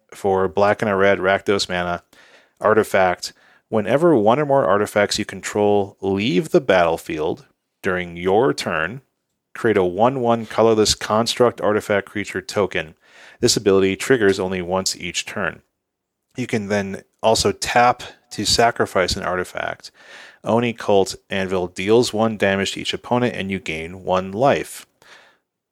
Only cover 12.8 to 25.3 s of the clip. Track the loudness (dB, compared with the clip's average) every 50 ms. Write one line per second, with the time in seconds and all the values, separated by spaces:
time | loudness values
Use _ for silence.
12.8 | -8 -8 -12 _ _ _ _ -20 -20 -20 -6 _ 0 2 2 2 4 4 4 4
13.8 | 4 2 0 -2 0 2 2 4 4 2 2 2 -2 -4 -4 -6 -4 -4 -4 -4
14.8 | -2 -4 -6 -8 -10 -10 -8 -8 -10 -8 -8 -6 -6 -6 -6 -10 _ _ _ _
15.8 | _ _ _ _ _ _ _ _ _ _ _ -10 -6 -4 -4 -4 -2 -2 -2 -2
16.8 | -2 -4 -8 -10 -14 _ _ _ 0 0 2 2 2 0 -2 -2 -6 0 2 4
17.8 | 4 4 2 0 -6 -16 -20 _ _ _ -12 -6 -2 0 2 2 2 2 2 0
18.8 | -4 -2 0 0 0 0 -2 -4 -4 -4 -4 -4 -6 -6 -8 -8 -8 -8 -10 -12
19.8 | -16 -20 -20 _ -20 -20 -20 -20 -20 -20 -20 _ -4 0 0 0 0 -2 -4 -4
20.8 | -2 2 4 4 2 2 -2 -10 _ _ -6 -6 -4 -2 -2 -4 -4 -4 -6 -6
21.8 | 0 2 4 4 4 2 0 -2 -2 -2 0 0 0 2 2 0 -2 -4 -6 -8
22.8 | -8 -8 -8 -8 -4 -2 -2 0 0 -2 -2 -4 -6 -6 -6 -6 -6 -8 -8 -8
23.8 | -10 -10 -12 -10 -4 -2 -2 -2 -2 -4 -4 0 2 2 2 0 -2 -6 -12 -18
24.8 | -20 _ _ _ _ -20 -20 -20 _ _